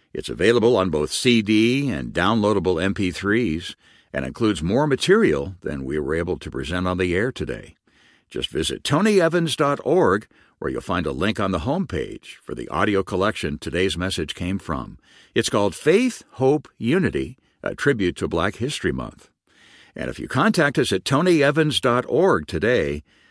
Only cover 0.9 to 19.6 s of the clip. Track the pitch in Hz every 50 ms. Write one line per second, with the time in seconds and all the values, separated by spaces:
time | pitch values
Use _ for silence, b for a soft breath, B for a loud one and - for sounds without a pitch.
0.9 | 78 76 76 76 - - - 127 120 113 104 101 110 107 110 117 127 139 143 135
1.9 | 98 71 62 58 - 82 87 98 113 113 104 104 107 98 82 92 92 80 87 98
2.9 | 92 - 98 90 82 - - 101 104 120 123 92 78 85 95 - - b b b
3.9 | b b b b b 67 65 65 - - 117 107 101 80 78 82 104 131 151 151
4.9 | 135 - - - 190 226 220 - 76 69 71 73 95 - - 73 71 69 67 65
5.9 | 73 76 69 67 78 82 82 87 87 - - - - 67 69 71 87 90 90 90
6.9 | 90 90 92 90 85 92 110 131 123 - 82 60 60 - - - - _ _ b
7.9 | b b b b b b b b - 62 64 - - 73 80 - 67 - - -
8.9 | 143 160 202 220 208 190 165 165 160 180 170 156 123 - 156 139 143 - - -
9.9 | 156 185 160 98 92 107 - _ b b b b b b - 71 65 58 - -
10.9 | 90 90 80 76 67 65 87 107 98 - 104 95 92 87 76 123 151 190 185 -
11.9 | - 78 62 50 55 - - - - - _ - - 62 60 - - 73 95 107
12.9 | 101 98 92 - 101 90 95 107 110 - - 78 73 71 - 82 71 85 92 98
13.9 | 85 85 87 98 - - 80 76 - - 90 90 98 92 - - 78 65 - -
14.9 | - - b b b b b b b - 110 - - 107 101 101 - - - 147
15.9 | 175 214 254 254 - - - _ - - 131 131 147 151 - - _ - - 113
16.9 | 151 196 165 101 71 69 67 - - _ _ _ _ - - - 50 - - 143
17.9 | 143 107 95 87 - - 101 - - 82 82 104 - - 117 143 151 - - -
18.9 | 67 64 60 50 - - - _ _ _ _ b b b